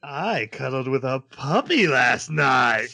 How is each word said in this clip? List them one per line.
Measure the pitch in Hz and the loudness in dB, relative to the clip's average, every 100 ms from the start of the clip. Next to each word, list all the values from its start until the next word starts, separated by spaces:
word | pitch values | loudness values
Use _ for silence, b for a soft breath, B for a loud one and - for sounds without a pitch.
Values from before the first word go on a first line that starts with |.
I | 143 143 190 196 110 | -10 -6 -4 -2 -4
cuddled | - 135 135 131 | -6 -6 -4 -2
with | 135 | -2
a | 131 131 - | -2 -6 -8
puppy | - 135 180 285 339 185 | -12 -2 0 0 2 2
last | 135 123 120 - | 4 2 2 -2
night. | 156 139 131 123 110 120 | 0 2 4 4 2 -2